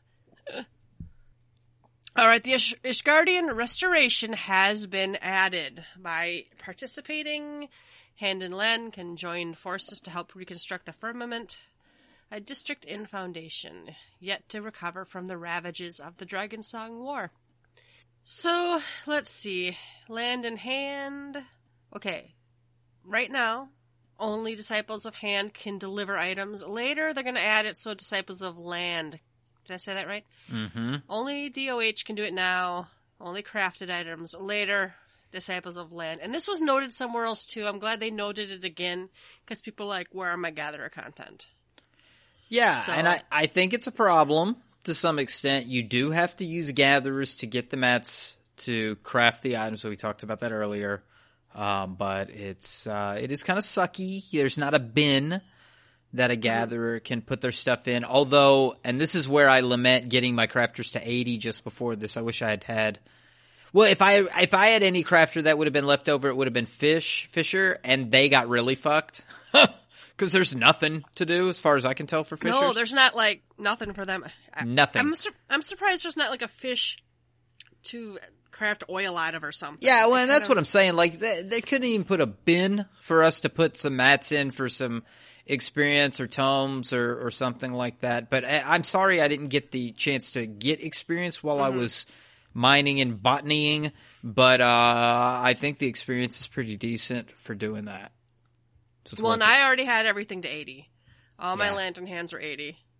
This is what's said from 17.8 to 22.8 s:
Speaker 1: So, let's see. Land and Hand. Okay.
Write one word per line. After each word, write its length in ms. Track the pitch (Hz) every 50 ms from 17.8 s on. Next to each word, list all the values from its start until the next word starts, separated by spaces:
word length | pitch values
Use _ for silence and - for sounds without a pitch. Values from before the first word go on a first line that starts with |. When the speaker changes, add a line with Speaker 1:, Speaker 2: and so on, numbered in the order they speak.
| _ _ _ _ _ _ _ _ _
Speaker 1:
So, 560 | - - - - 339 339 349 349 349 349 311 285 - - - -
let's 240 | 294 302 294 - -
see. 480 | - - - 208 185 180 180 180 180 - - - - _ _ -
Land 360 | 220 226 240 247 247 247 233
and 140 | 233 226 208
Hand. 800 | 220 247 262 269 277 277 285 277 277 277 277 285 285 285 277 285 262 - _ _ _ _ _ _ _ _ -
Okay. 380 | 208 - 196 165 - - _ _ _ _ _ _ _ _ _ _ _